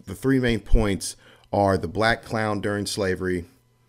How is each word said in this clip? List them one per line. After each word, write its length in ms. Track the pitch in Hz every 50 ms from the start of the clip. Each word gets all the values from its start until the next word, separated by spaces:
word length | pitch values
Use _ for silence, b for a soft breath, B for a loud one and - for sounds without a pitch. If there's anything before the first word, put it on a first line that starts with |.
| -
the 100 | - 127
three 240 | - - 135 135 131
main 200 | 127 120 117 101
points 560 | - - - 120 110 101 95 - - - - - b b b b b b -
are 240 | 101 101 98 95
the 100 | 90 -
black 360 | 82 - 98 110 113 117 117 -
clown 380 | - 120 110 110 107 104 101
during 240 | 101 104 104 104 101
slavery, 600 | - - 110 101 92 92 85 92 90 92 87 85 - _ _ _ _ _ _ b